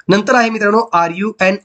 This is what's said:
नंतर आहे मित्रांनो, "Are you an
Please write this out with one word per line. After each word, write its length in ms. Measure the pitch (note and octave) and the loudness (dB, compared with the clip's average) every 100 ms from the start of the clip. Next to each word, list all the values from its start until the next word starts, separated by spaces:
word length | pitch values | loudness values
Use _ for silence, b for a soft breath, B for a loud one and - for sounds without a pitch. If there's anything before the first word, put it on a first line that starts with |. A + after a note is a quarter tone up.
| B | B
नंतर 260 | G3 G#3 | 0 2
आहे 160 | B3+ A3+ | 0 0
मित्रांनो, 400 | A3 G#3 G#3+ A3+ F3 | 0 0 0 0 0
"Are 160 | E3+ | -2
you 360 | F3 G#3 - F#3+ | -2 -6 -2 -2
an 60 | G3 | -2